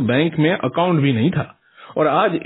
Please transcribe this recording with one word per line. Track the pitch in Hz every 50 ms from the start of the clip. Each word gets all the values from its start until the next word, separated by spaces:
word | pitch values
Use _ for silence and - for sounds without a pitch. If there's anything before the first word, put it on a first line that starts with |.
| 131
बैंक | 110 120 135 160 170 160 156
में | 151 160 190
अकाउंट | - - 127 - 170 175 185 175 151
भी | 135 139 127
नहीं | 110 117 175
था | - 151 - - - _ _ _ _ _ - - -
और | - 156
आज | 147 135 170 208 208 165 - -